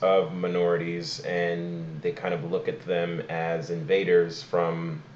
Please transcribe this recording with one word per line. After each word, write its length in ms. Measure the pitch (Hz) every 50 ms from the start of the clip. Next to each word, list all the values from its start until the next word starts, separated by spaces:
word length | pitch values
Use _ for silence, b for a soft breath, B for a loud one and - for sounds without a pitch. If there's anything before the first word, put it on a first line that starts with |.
| -
of 300 | 95 95 95 90 80 87
minorities, 880 | 90 90 90 87 90 87 87 85 82 85 85 85 87 85 80 - -
and 800 | - - 90 87 85 87 - 85 85 87 87 85 82 82 80 76 73
they 100 | 90 85
kind 200 | - - 92 87
of 160 | 85 80 85
look 180 | 90 92 - -
at 160 | 87 - -
them 360 | 87 90 85 85 87 85 82 78 -
as 400 | 82 82 82 82 82 82 78 78
invaders 720 | 85 82 78 76 95 98 95 87 87 87 85 85 82 - -
from 600 | - - 87 85 85 82 82 85 82 80 76 - - -